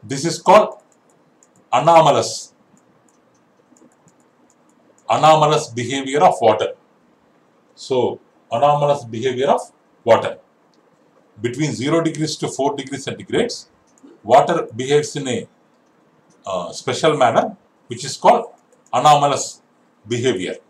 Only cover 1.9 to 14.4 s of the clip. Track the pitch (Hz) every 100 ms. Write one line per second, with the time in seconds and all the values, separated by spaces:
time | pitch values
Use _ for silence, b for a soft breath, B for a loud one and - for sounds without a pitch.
1.9 | 170 151 127 110 - - _ _ _ _
2.9 | _ _ _ _ _ _ _ _ _ _
3.9 | _ _ _ _ _ _ _ _ _ _
4.9 | _ - 120 151 156 151 151 - 113 120
5.9 | 139 135 143 - - 113 107 107 - _
6.9 | _ _ _ _ _ _ _ _ _ -
7.9 | 127 110 95 _ _ _ 117 143 147 143
8.9 | 143 117 110 131 120 139 226 - _ _
9.9 | _ - 110 - - _ _ _ _ _
10.9 | _ _ _ _ - 117 123 151 107 131
11.9 | 165 160 147 151 - 127 - 135 143 135
12.9 | 135 - - - - - - - _ _
13.9 | _ - - 101 170